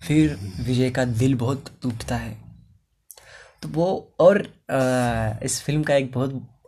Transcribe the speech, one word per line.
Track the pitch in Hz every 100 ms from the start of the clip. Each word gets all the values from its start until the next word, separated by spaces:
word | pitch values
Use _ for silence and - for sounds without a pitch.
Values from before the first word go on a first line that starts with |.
फिर | - 151 156 143 98 -
विजय | 123 127 127
का | 127
दिल | 127 113 135
बहुत | 135 117 135 - -
टूटता | 127 113 - 120
है। | 117 113 - - - _ _ _ - - - - - _
तो | 156
वो, | 151 175 - - -
और, | 170 202 - - -
अ, | 135 131 127 120 113 110 110
इस | 135 -
फिल्म | - 151
का | 151
एक | 143 131
बहुत | 127 135 131 - _